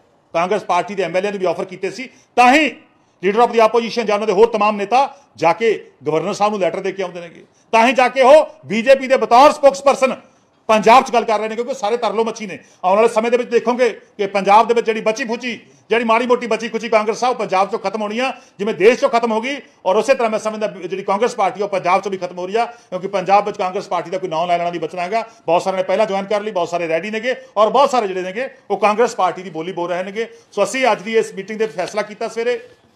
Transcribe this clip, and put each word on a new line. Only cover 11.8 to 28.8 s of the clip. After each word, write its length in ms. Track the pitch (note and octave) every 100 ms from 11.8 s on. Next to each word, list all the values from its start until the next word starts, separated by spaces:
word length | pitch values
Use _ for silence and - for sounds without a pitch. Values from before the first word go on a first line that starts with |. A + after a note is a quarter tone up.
| G3+ A#3
ਤਰਲੋ 280 | A3+ G3+
ਮੱਛੀ 220 | A3+ G#3+ G#3+
ਨੇ। 120 | D#3 - _
ਆਉਣ 120 | F#3 G3
ਵਾਲੇ 120 | A#3
ਸਮੇਂ 220 | A3 A#3
ਦੇ 60 | A#3+
ਵਿੱਚ 120 | G#3+
ਦੇਖੋਗੇ 520 | A3+ A3+ A#3+ B3 F#3+ - -
ਕਿ 100 | G3
ਪੰਜਾਬ 400 | G3 F#3+ G#3 A3
ਦੇ 80 |
ਵਿੱਚ 120 | A#3 G#3+
ਜਿਹੜੀ 140 | A3
ਬਚੀ 240 | G#3+ A3
ਖੁਚੀ, 360 | B3 A3+ A#3+ G#3+ - _ -
ਜਿਹੜੀ 160 | A#3
ਮਾੜੀ 220 | A3+ A3+ B3
ਮੋਟੀ 200 | A#3+ A#3
ਬਚੀ 220 | G#3+ A3+
ਖੁਚੀ 200 | A3+ A3+
ਕਾਂਗਰਸ 360 | A3 G#3+ G#3+
ਆ, 40 | B3
ਉਹ 60 |
ਪੰਜਾਬ 340 | B3 G3 F#3 G3
'ਚੋਂ 100 | A3
ਖਤਮ 240 | G3 G#3+
ਹੋਣੀ 160 | G#3 A3
ਆ, 140 | C4 - - -
ਜਿਵੇਂ 160 | G#3
ਦੇਸ਼ 240 | E3+ G3 B3
'ਚੋਂ 100 | C#4
ਖਤਮ 240 | A#3 A#3
ਹੋ 80 | A3
ਗਈ। 160 | B3 C#4 - _ F#3
ਔਰ 100 | G#3
ਉਸੇ 180 | G#3+
ਤਰ੍ਹਾਂ 160 | C4 A3+
ਮੈਂ 80 | G#3+
ਸਮਝਦਾ 280 | G#3+ G#3+ G#3
ਵੀ 220 | F3+ E3+
ਜਿਹੜੀ 140 | F#3
ਕਾਂਗਰਸ 320 | G3+ G3+ A#3+
ਪਾਰਟੀ 260 | - F#3+ F3+
ਆ, 40 |
ਉਹ 40 | G3+
ਪੰਜਾਬ 320 | F#3+ E3 F#3
'ਚੋਂ 120 | G3
ਵੀ 60 | F#3+
ਖਤਮ 200 | F3 F3+
ਹੋ 80 | F3+
ਰਹੀ 100 | G#3+
ਆ, 80 |
ਕਿਉਂਕਿ 440 | A#3 - - F3+ F#3+
ਪੰਜਾਬ 380 | G3 F3+ G3+ G#3
ਵਿੱਚ 120 | G3
ਕਾਂਗਰਸ 300 | F#3 F#3+ -
ਪਾਰਟੀ 220 | F3+ E3
ਦਾ 80 | F#3
ਕੋਈ 100 | F3+
ਨਾਂ 180 | D#3 F3
ਲੈਣ 120 | F3
ਵਾਲਾ 120 | E3+
ਨਹੀਂ 100 | E3+
ਬਚਣਾ 220 | D#3 F3+
ਹੈਗਾ। 260 | F3+ A3+ A3 _ -
ਬਹੁਤ 160 | F3
ਸਾਰਿਆਂ 200 | F#3 F#3+
ਨੇ 40 | F#3
ਪਹਿਲਾਂ 200 | F#3+ G#3
ਜੁਆਇਨ 180 | G3
ਕਰ 160 | G3 G#3
ਲਈ, 100 | G#3+
ਬਹੁਤ 180 | F#3 E3
ਸਾਰੇ 200 | F3 E3
ਰੈਡੀ 220 | D#3+ G3+
ਨੇਗੇ 240 | A3 A#3+ B3+ - -
ਔਰ 140 | G#3+
ਬਹੁਤ 200 | A#3+ C#4
ਸਾਰੇ 180 | B3+ G3+
ਜਿਹੜੇ 140 | F#3
ਨੇਗੇ 260 | F3+ F#3+ C4 - -
ਉਹ 60 |
ਕਾਂਗਰਸ 400 | G3